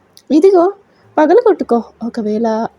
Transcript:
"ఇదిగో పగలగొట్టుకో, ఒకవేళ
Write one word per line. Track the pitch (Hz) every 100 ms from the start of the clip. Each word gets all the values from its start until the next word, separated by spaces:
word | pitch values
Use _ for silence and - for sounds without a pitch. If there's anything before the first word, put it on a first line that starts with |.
| _ _ -
"ఇదిగో | 302 381 370 359 - _ _ _ -
పగలగొట్టుకో, | 302 403 494 320 - 233 - - 226
ఒకవేళ | 240 208 214 226 220 226